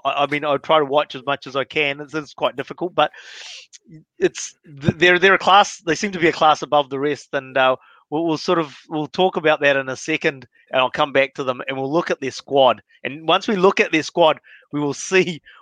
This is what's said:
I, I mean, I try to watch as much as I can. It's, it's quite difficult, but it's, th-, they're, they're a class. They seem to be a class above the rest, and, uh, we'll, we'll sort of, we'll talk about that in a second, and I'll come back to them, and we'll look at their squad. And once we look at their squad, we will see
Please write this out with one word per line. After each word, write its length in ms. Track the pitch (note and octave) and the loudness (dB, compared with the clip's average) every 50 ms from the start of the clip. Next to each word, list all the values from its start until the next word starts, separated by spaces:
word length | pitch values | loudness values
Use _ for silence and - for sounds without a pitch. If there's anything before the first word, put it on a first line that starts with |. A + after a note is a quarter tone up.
| - | -4
I, 200 | C3+ D3 D3 C#3+ | -4 -2 0 -2
I 20 | |
mean, 180 | C#3 C#3+ D3 D3 | -2 -2 -4 -2
I 120 | D3+ C#3+ C#3 | -2 -2 -2
try 200 | - - D#3+ D#3 | 0 2 2 2
to 60 | D3 | 2
watch 300 | C3+ C3+ D3 D3+ - - | 2 0 0 0 -2 -6
as 100 | C3+ B2 | -10 -4
much 200 | C3+ C#3 C3+ - | -4 -4 -4 -6
as 100 | D3+ B2 | -8 -6
I 80 | C#3 B2+ | -6 -6
can. 360 | - - D#3 D3+ C#3+ C#3 C#3+ | -4 -2 -2 -2 -2 -4 -6
It's, 140 | D3 C#3 D3+ | -10 -10 -8
it's 200 | D#3 D3 C3 - | -8 -8 -10 -8
quite 220 | - D#3 B2 A#2+ | -4 -4 -4 -2
difficult, 380 | B2 C3+ - G3+ - E3+ F3+ - | -4 -10 -10 -8 -8 -8 -6 0
but 160 | - D3+ D3+ - - - - - - - - - - - _ _ - _ _ E3 D#3 _ _ _ - | 0 0 0 -2 -10 -20 -20 -20 -20 -18 -18 -20 -20 -20 _ _ -20 _ _ -20 -20 _ _ _ -4
it's, 360 | - F3 - - - - - _ _ - D3 C#3 | -4 -4 -4 -4 -14 -16 -16 _ _ -20 -16 -8
th-, 140 | C3+ E3 - | -2 -2 0
they're, 220 | D#3+ E3 F3+ F3+ F3 | 2 4 4 4 4
they're 160 | E3+ G3 F#3+ | 4 4 4
a 40 | F3 | 4
class. 400 | - - F3+ G3+ G3+ - - - | 4 4 4 4 4 2 -2 -10
They 160 | - E3+ D#3 | -4 -4 -4
seem 180 | - - G#3 F#3+ | -2 -2 -6 -4
to 60 | F3 | 0
be 100 | D#3+ E3 | 0 0
a 40 | D3 | 2
class 280 | - E3 D#3 D3+ - | 4 4 4 4 2
above 300 | - C3+ D3 D3 C#3+ B2+ | 0 0 0 0 0 0
the 80 | C3+ C3+ | -4 -4
rest, 300 | C#3 D3 C#3+ B2+ - _ - | -2 -4 -4 -4 -8 _ -8
and, 240 | C#3 C3 C3 C3 | -8 -8 -4 0
uh, 200 | C3+ C3 C3 C3 - _ _ _ _ _ - | 2 2 2 2 0 _ _ _ _ _ -8
we'll, 160 | D3 D3+ E3 | -6 -4 -2
we'll 100 | E3+ D#3 | -2 -4
sort 220 | C#3+ - - F3+ E3 | -4 -2 -2 0 0
of, 180 | D#3+ C#3 B2+ - _ - | -2 -4 -8 -20 _ -10
we'll 180 | E3 D3+ D3+ | -6 -6 -6
talk 300 | C#3+ - - F#3 F#3 - | -6 -2 0 0 0 0
about 240 | F3+ D#3 D#3 D3+ C#3 | 0 2 2 2 4
that 160 | D3 C#3+ C#3 | 4 2 2
in 120 | C#3 C3+ C3 | 2 0 -4
a 80 | C3 | -8
second, 500 | - - - D#3+ C#3+ - E3 C#3+ C3 B2 - _ _ _ - - | -8 -6 -6 -4 -2 -2 -2 -4 -4 -14 -20 _ _ _ -4 0
and 80 | C3+ | 0
I'll 100 | B2+ B2 | 0 0
come 220 | - - D3+ C#3+ B2+ | 0 -2 -2 0 2
back 220 | C#3 C3+ C#3 _ | 2 0 0 _
to 100 | - C#3+ | -8 -6
them, 180 | C3 B2 B2+ C#3 - | -6 -6 -6 -6 -8
and 80 | C3+ | -6
we'll 140 | C3+ C3+ C3+ | -6 -4 -2
look 200 | D3 E3+ E3+ - | -2 -2 -2 -2
at 100 | F#3 - | -4 -6
their 120 | C#3+ B2+ - | -6 -8 -8
squad. 500 | - - - C3+ C#3 C3 B2+ A2 G#2 - _ _ _ - | -10 -8 -2 2 4 4 4 4 2 -4 _ _ _ -10
And 240 | B2+ C3+ D#3 D#3+ | -10 -10 -8 -2
once 220 | D#3+ E3 F#3+ F#3+ - | 0 0 0 0 -2
we 80 | F3+ | 0
look 240 | F3+ F3 G3 F#3+ - | 4 4 4 4 4
at 120 | G#3 E3+ E3 | 0 0 0
their 100 | D#3+ D3 | -2 -2
squad, 380 | - - F3 E3+ D#3 D3 - _ - - - _ _ - | -2 0 2 2 2 2 0 _ -20 -20 -20 _ _ -8
we 80 | D3 | -6
will 120 | D3 C#3+ C3+ | -4 -4 -4
see 480 | - - - F#3 F#3+ F3 C3+ E3+ C#3 _ - - - | -6 -6 0 0 0 2 0 -2 -10 _ -20 -20 -20